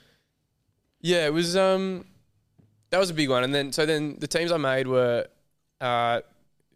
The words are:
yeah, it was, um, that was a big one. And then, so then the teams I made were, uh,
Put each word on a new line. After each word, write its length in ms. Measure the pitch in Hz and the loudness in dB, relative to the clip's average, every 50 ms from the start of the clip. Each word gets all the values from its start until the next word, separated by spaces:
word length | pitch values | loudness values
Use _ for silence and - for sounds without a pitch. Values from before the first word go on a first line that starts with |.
| _ _ _ _ _ _ _ _ _ _ _ _ _ _ _ _ _ _ _ _ | _ _ _ _ _ _ _ _ _ _ _ _ _ _ _ _ _ _ _ _
yeah, 260 | - 170 175 175 156 | -2 0 2 2 2
it 60 | 147 151 | 2 0
was, 240 | 165 175 170 175 | 0 0 0 2
um, 480 | 190 190 190 190 190 190 190 185 180 190 - _ _ _ _ _ _ _ _ _ _ _ _ _ _ _ _ | 2 2 4 2 2 0 -4 -6 -8 -12 -16 _ _ _ _ _ _ _ _ _ _ _ _ _ _ _ _
that 80 | 170 185 | 0 0
was 120 | 196 180 | 0 0
a 40 | 160 | 0
big 140 | 156 147 131 | -2 0 2
one. 160 | 127 123 127 | 2 2 2
And 100 | 131 143 | 0 0
then, 180 | 143 139 139 - | -2 -2 -2 -2
so 140 | 165 156 | -2 0
then 300 | 156 160 151 151 147 - - | 0 0 -2 -2 -6 -6 -8
the 80 | 147 | -6
teams 260 | 139 - 165 170 170 170 | -4 -2 -2 0 0 0
I 40 | |
made 300 | 160 139 135 131 131 131 | 0 0 0 0 0 -2
were, 400 | 127 131 127 123 120 120 113 - - _ _ _ _ _ _ _ _ _ - | 0 2 2 2 2 2 0 -2 -6 _ _ _ _ _ _ _ _ _ -8
uh, 400 | 131 123 120 120 117 117 120 113 - - _ _ _ _ _ _ _ _ _ | -4 -2 0 0 0 0 0 -2 -4 -8 _ _ _ _ _ _ _ _ _